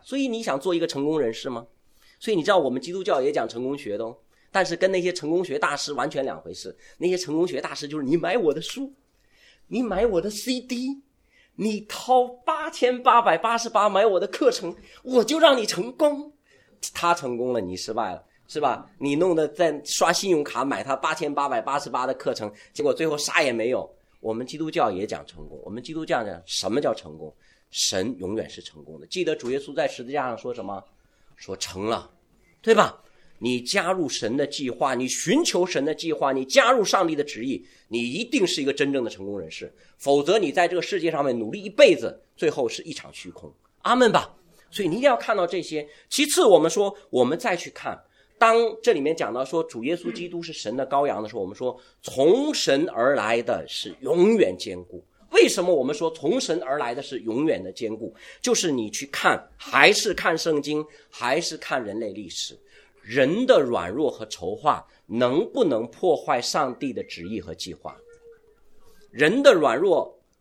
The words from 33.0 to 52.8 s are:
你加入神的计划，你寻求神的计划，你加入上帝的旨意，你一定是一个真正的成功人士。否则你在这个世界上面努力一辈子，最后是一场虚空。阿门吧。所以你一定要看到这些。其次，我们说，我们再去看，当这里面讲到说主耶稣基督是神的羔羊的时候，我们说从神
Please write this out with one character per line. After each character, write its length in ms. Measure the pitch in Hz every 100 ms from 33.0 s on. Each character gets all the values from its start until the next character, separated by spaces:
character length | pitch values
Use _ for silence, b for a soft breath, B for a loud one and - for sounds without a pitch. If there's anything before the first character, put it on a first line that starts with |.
| b b b b
你 240 | 117 123
加 300 | 123 196 175
入 180 | 190 147
神 260 | - 110 131
的 80 | 143
计 240 | - 135
划， 240 | 117 147
你 140 | 123 127
寻 360 | - 151 247
求 220 | 349 185 180
神 180 | 160
的 120 | 139 151
计 160 | 165
划， 200 | 147 143
你 140 | 135 131
加 260 | 262 233
入 120 | 262
上 240 | 196 208 180
帝 80 | 151
的 80 |
旨 220 | 143 107 123
意， 200 | 127 B B B
你 160 | 117
一 200 | 120 147
定 220 | 240 285 175
是 160 | -
一 40 | 135
个 80 |
真 200 | 139 143
正 100 | 139
的 60 | 113
成 160 | 95 98
功 140 | 101
人 100 | 80
士。 240 | - - b b b
否 240 | 139 143
则 160 | 143 214
你 140 | 165
在 160 | 156 175
这 80 | 180
个 60 |
世 180 | 160 202
界 100 | 160
上 160 | 156 143
面 120 | 120
努 120 | 107
力 120 | 185
一 80 | 196
辈 260 | 185 277 151
子， 260 | 104 - _ _
最 140 | 160
后 200 | 147 120
是 140 | -
一 100 | -
场 180 | - 69
虚 180 | - 90
空。 200 | - 78 _ _ _
阿 140 | 185 247
门 160 | 247
吧。 240 | 175 - - _ b b
所 160 | - 185
以 20 |
你 100 | 185
一 20 |
定 80 | 277
要 80 | 240
看 180 | - 208
到 120 | 175
这 140 | 190
些。 240 | - 151 147 B B
其 180 | - 294
次， 180 | 349 294
我 140 | 175
们 100 | 160
说， 260 | 180 202 B B
我 160 | 123 123
们 120 | 165
再 200 | 233 180
去 120 | -
看， 280 | - 135 - _ b b _
当 200 | 226 226 233 -
这 120 | 240
里 80 | 185
面 120 | 139
讲 200 | 160 127
到 100 | 117
说 200 | 135 165
主 200 | 165 120
耶 140 | 120 170
稣 140 | -
基 160 | - 175
督 120 | 170
是 120 | 165
神 240 | 151 107 123
的 100 | 135
羔 200 | 139 143
羊 140 | 98
的 60 | 110
时 80 | 113
候， 60 |
我 40 | 92
们 100 | 104
说 200 | 127 123 B B
从 520 | - 127 147 233 294
神 340 | 285 - 139